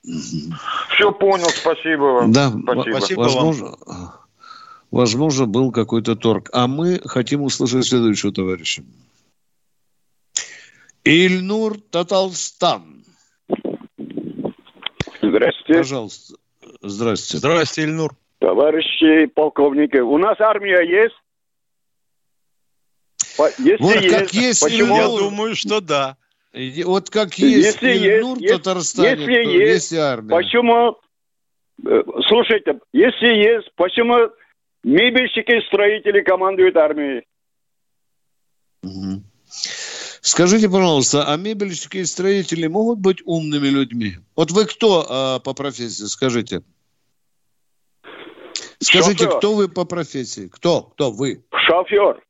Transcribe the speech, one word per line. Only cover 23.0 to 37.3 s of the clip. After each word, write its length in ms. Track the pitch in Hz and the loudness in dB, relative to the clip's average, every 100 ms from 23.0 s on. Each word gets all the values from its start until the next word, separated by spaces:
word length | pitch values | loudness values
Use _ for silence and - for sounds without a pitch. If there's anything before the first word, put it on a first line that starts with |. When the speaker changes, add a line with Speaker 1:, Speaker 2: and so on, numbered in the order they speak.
| _ _ - - | _ _ -10 -2
Speaker 4:
По-, 160 | 156 - | -2 2
если 240 | 262 208 | 2 2
Speaker 1:
Вот 120 | 165 | 2
как 380 | 220 190 175 190 | 2 4 2 0
Speaker 4:
есть, 20 | |
Speaker 1:
есть 280 | 196 254 196 | -2 0 0
Speaker 4:
почему? 340 | 151 226 233 214 | 0 2 2 2
Speaker 3:
Я 60 | |
Speaker 1:
Ильнур. 160 | 214 226 | 2 0
Speaker 3:
думаю, 340 | 202 202 220 202 | -4 -2 -4 -4
что 240 | 202 214 | -4 -4
да. 360 | 175 143 135 135 _ _ _ | -2 -2 -2 -8 _ _ _
Speaker 1:
И 300 | 120 131 139 | -12 -12 -6
вот 260 | 160 190 190 | -2 -2 -2
как 280 | 214 202 - | -4 -4 2
есть 280 | 269 214 202 208 | 4 6 4 2
Speaker 4:
Если 100 | 254 | 0
Speaker 1:
Ильнур 460 | 240 190 220 247 254 | 2 4 2 0 -4
Speaker 4:
есть, 140 | - | 0
Speaker 1:
в 20 | 180 | 0
Татарстане, 520 | 190 185 156 - 165 | 0 -4 -4 2 2
Speaker 4:
если 140 | 262 | 2
Speaker 1:
то 260 | 294 247 233 | 0 2 4
Speaker 4:
есть, 200 | 349 403 | 4 4
Speaker 1:
есть 200 | - - | 2 0
и 40 | 165 | -2
армия. 340 | 147 120 107 | -2 -2 0
Speaker 4:
почему? 680 | 165 180 240 240 233 233 - _ _ _ _ _ _ _ - - | 0 2 0 4 4 2 -2 _ _ _ _ _ _ _ -12 0
Э, 160 | 117 - - - | 0 0 -2 2
слушайте, 500 | - - 214 165 240 _ | 2 2 0 -2 -6 _
если 340 | 262 302 - 233 | 2 2 4 2
есть, 420 | 220 208 233 - - | 4 4 2 -2 -4
почему 540 | 180 233 233 240 226 _ _ _ _ _ | -2 0 2 2 2 _ _ _ _ _
мебельщики 720 | 120 151 240 247 254 233 220 233 | 0 2 4 2 -2 -4 0 0
и 80 | - | 2
строители 560 | 196 202 214 196 202 | 2 2 2 2 2
командуют 540 | 185 185 190 190 185 170 | 2 0 0 4 4 4
армией? 460 | 156 151 143 127 _ | 2 0 -4 -6 _